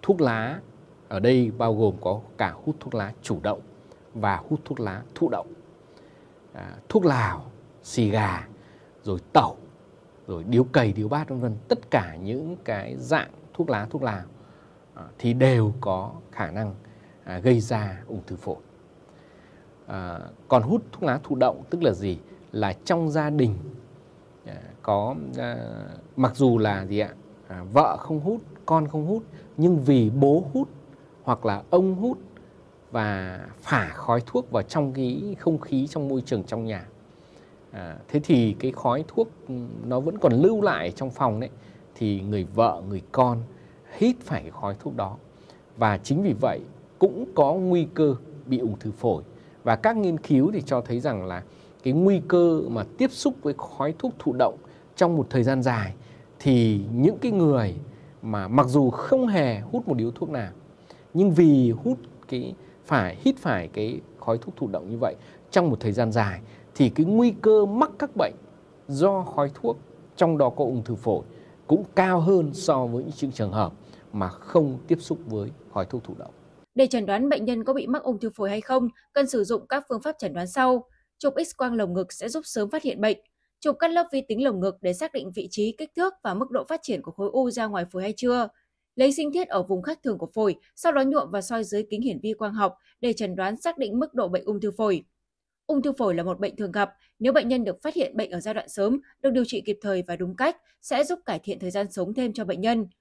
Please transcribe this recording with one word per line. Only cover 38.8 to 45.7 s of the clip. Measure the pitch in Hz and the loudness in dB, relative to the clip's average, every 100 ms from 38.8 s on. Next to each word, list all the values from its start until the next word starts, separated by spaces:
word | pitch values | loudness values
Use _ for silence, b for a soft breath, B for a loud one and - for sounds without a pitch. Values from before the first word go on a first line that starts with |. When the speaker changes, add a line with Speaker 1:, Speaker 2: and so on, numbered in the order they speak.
| 127 127 160 | 0 0 -2
Speaker 1:
thuốc, | - 226 - - | -2 -2 -4 -12
ừ, | 127 120 110 117 | -10 -10 -10 -4
nó | 127 | -2
vẫn | 147 202 | -2 2
còn | 151 | 4
lưu | 120 180 226 | 6 6 6
lại | 202 104 87 | 2 0 -4
trong | 90 135 | -6 -8
phòng | - 135 107 | 0 0 0
đấy, | 131 B B B B - | -6 B B B B -4
thì | 110 98 | -2 -2
người | 98 104 87 101 | -2 -4 -2 2
vợ, | 113 85 92 | 2 2 -6
người | 98 - | -8 -4
con | - 127 117 117 B B B - - | 2 2 2 -6 B B B -20 0
hít | 233 247 | 0 0
phải | - 90 | -6 -8
cái | 76 | -8
khói | - 101 101 | -8 -8 -6
thuốc | 147 120 | -8 -6
đó. | 98 104 - B B B B | -6 -6 -18 B B B B